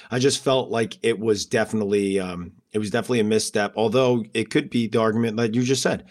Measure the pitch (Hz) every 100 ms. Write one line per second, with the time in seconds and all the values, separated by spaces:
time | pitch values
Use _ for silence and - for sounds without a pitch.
0 | - 120 139 131 139 131 117 113 110 -
1 | 113 101 110 101 - 113 104 110 101 101
2 | 98 98 92 87 87 - _ 107 104 117
3 | 107 123 107 107 - 110 101 107 113 123
4 | 127 123 104 113 110 151 143 123 110 117
5 | 110 110 113 107 120 113 127 131 180 190
6 | -